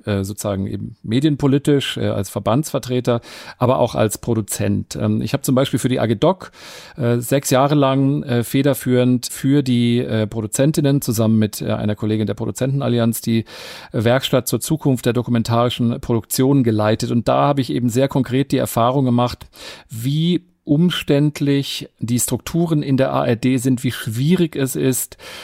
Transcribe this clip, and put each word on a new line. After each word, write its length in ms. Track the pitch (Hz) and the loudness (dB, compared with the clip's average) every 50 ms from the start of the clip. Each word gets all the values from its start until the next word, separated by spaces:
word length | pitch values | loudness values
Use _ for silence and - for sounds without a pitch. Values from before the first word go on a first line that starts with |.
| _ | _
äh, 180 | 107 104 98 98 | -2 -2 -2 -2
sozusagen 420 | 95 104 - - 104 98 95 98 | -4 -6 -6 -4 -4 -2 -2 -4
eben 300 | 110 110 101 107 120 117 - - | -4 -6 -8 -10 -10 -12 -12 -6
medienpolitisch, 960 | 110 110 127 147 160 147 - 147 139 135 143 - 151 147 139 - - - - | -2 0 2 2 2 2 2 2 2 2 2 4 2 2 2 2 -2 -4 -4
äh, 80 | 110 | -2
als 240 | 104 110 107 95 - | -2 -2 -2 -4 -4
Verbandsvertreter, 920 | - 107 101 101 110 139 156 - - 135 - 120 127 127 123 123 120 117 - - - - - - - - | -6 -4 0 0 2 0 0 -2 -4 -6 -4 -2 -2 0 0 0 0 0 -2 -8 -16 -18 -18 -18 -6 -2
aber 220 | 127 117 131 - | 0 2 2 2
auch 140 | 127 117 - | 2 0 2
als 220 | - 113 107 - | 0 0 0 -2
Produzent. 800 | - - - 113 113 104 - - - 104 101 101 98 95 - - - | -4 -4 -2 -2 -2 -2 -4 -4 -4 -2 -2 -2 -2 -4 -6 -6 -4
Ähm, 220 | - 107 107 113 | -2 0 0 0
ich 140 | 123 117 - | -2 -2 -4
habe 80 | 135 - | -4 -2
zum 120 | - 131 | 0 2
Beispiel 240 | 127 139 - - 120 | 2 2 2 0 -2
für 120 | - 123 | 0 0
die 100 | 127 131 | 0 0
A 60 | 117 | 0
G 80 | 107 117 | 0 0
Doc, 380 | 101 - 165 185 - - - - - - - - - - - - | 2 2 2 0 0 -4 -16 -20 -20 -20 -20 -20 -20 -20 -16 -8
äh, 220 | - 131 120 120 120 | -4 -2 0 0 0
sechs 320 | 120 - 135 143 - - | 0 0 -2 -2 0 2
Jahre 240 | 131 127 135 143 151 | 2 2 4 4 4
lang, 480 | 147 139 135 135 135 135 135 143 147 - | 4 4 4 2 2 2 2 0 -2 -2
äh, 220 | 143 123 120 113 | -2 -2 -2 -2
federführend 640 | - - 139 135 143 131 - - 131 123 123 123 127 127 123 - - | 0 0 0 2 2 0 0 0 0 2 4 4 4 2 0 -2 -6
für 360 | - - - 135 139 147 135 | -8 -4 0 2 2 2 2
die, 340 | 127 123 120 120 120 120 120 | 2 2 2 2 2 2 0
äh, 300 | 123 - 113 110 110 104 | 0 0 0 -2 -2 -2
Produzentinnen 720 | - 113 107 104 - - 135 151 156 - 143 139 143 139 - | -2 -4 -6 -4 0 0 2 2 2 2 2 2 2 2 0
zusammen 340 | - 110 110 113 107 113 | -2 0 0 2 4 4
mit, 240 | 110 107 101 - - | 4 2 0 -2 -4
äh, 120 | - - 110 | -6 -4 -4
einer 240 | 117 - 104 107 | -2 -2 -4 -4
Kollegin 320 | - - 107 107 110 110 101 | -2 -2 -2 0 0 -2 -2
der 60 | 101 | -4
Produzentenallianz 840 | - 113 113 107 - 127 135 135 139 135 120 120 120 117 117 113 - | -4 -6 -6 -4 -4 -4 -2 -2 -2 -2 0 0 2 2 0 0 -2
die, 200 | - 120 113 113 107 - - - - - - - - - | -2 0 0 0 0 -4 -8 -18 -18 -16 -18 -18 -14 -8
äh, 140 | - 123 104 | -4 -2 2
Werkstatt 420 | 117 123 131 - - - 127 - | 2 2 2 2 0 0 0 0
zur 140 | - - 117 | 0 -2 -4
Zukunft 440 | - - 160 - - 143 131 120 - | -2 -2 -4 0 0 0 0 2 0
der 80 | 127 117 | 0 0
dokumentarischen 880 | 123 113 - 120 117 110 - 117 117 120 123 - - 120 117 127 139 | 0 0 0 0 0 0 0 0 2 2 0 0 0 0 0 0 -2
Produktion 640 | - - 120 113 104 - - - 131 135 143 139 120 | -2 -2 -2 -2 -2 -2 0 2 2 4 4 4 4
geleitet. 480 | 117 110 107 107 107 110 110 - 117 | 2 2 2 2 2 2 0 0 0
Und 160 | 123 120 107 | 0 0 2
da 220 | - 127 135 143 143 | 2 2 2 2 2
habe 120 | 143 139 | 2 0
ich 120 | 123 - 151 | -2 -2 -2
eben 160 | 131 117 123 | -2 -2 0
sehr 180 | 107 123 135 | 2 2 0
konkret 460 | 135 - 139 123 - 123 131 139 - - | 2 2 0 -2 0 0 -2 0 0 0
die 60 | 127 | 0
Erfahrung 460 | 123 - - 120 113 123 131 143 135 | -2 -2 0 2 2 2 2 2 2
gemacht, 440 | 127 120 120 120 120 - - - - _ - - - - - - _ | 2 2 2 0 0 -2 -6 -14 -18 _ -20 -18 -18 -18 -18 -18 _
wie 560 | - 110 113 135 143 156 160 170 175 160 - _ _ _ _ | -12 -6 -4 -2 0 0 2 2 0 0 -2 _ _ _ _
umständlich 1300 | - 147 151 175 180 - - - - 147 143 147 151 143 - 147 143 139 139 135 - - - - - _ _ | 0 2 2 2 2 0 -2 0 0 2 2 2 2 0 0 0 0 0 0 -2 -4 -6 -10 -12 -14 _ _
die 220 | - 110 123 120 | -4 -2 0 0
Strukturen 640 | - - 127 120 - - - 170 170 160 160 147 135 | 0 -2 -2 -4 -4 -4 -2 0 0 0 0 0 0
in 120 | 139 135 | 2 2
der 160 | 127 135 143 135 | 2 2 2 2
A 140 | 135 - | 0 0
R 80 | 127 120 | 0 0
D 220 | 113 - 127 131 | 0 2 0 0
sind, 260 | 127 120 131 131 123 - | 2 2 0 0 0 0
wie 80 | 127 | -4
schwierig 640 | - - - 120 107 117 135 151 185 180 170 156 - | -4 -4 -6 -6 -4 -2 0 2 2 2 2 0 0
es 220 | 151 135 127 - | -2 -4 -2 -2
ist, 400 | 156 143 131 127 - - - - - - - - - | 0 0 0 0 0 -4 -8 -10 -16 -20 -18 -18 -18